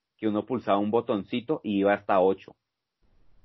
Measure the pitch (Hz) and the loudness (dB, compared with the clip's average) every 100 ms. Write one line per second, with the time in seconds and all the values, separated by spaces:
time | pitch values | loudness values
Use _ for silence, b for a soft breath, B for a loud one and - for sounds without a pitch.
0 | _ _ 110 104 104 127 110 101 104 117 | _ _ -2 -2 -2 -6 0 0 2 0
1 | 117 110 92 123 113 156 104 101 98 101 | 0 -4 -4 -8 -6 -6 -2 0 2 0
2 | - 101 92 95 - - _ _ _ _ | 0 2 2 2 -6 -20 _ _ _ _
3 | _ _ - - | _ _ -20 -20